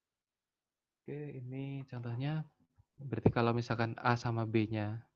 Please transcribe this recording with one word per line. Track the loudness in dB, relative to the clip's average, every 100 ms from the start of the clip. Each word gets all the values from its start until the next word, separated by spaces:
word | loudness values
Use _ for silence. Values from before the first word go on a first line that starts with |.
| _ _ _ _ _ _ _ _ _ _ -12
Oke, | -10 -10 -10
ini | -10 -8 -8 -8 -10
contohnya. | -10 -6 -4 -2 -4 -6 _ _ _ _ _
Berarti | -6 4 4
kalau | 6 4
misalkan | 2 0 0 0 2
A | 2 2
sama | 2 0 2
B-nya | 2 2 0 -2 -6 -10